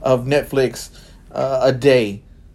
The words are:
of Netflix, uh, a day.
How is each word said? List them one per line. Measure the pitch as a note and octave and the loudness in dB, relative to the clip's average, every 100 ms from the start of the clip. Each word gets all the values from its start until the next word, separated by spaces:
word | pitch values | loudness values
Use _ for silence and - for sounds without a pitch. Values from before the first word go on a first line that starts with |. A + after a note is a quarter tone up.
of | C3 B2+ B2+ | 0 0 0
Netflix, | C#3+ C#3 C3+ B2 A#2 - - - - - | -2 0 -2 -2 -4 -18 -20 -20 -20 -14
uh, | - C3 C3 | -6 -4 0
a | B2+ | 0
day. | B2+ C#3 B2+ G#2+ G2+ - - - | 2 2 2 0 -6 -16 -20 -20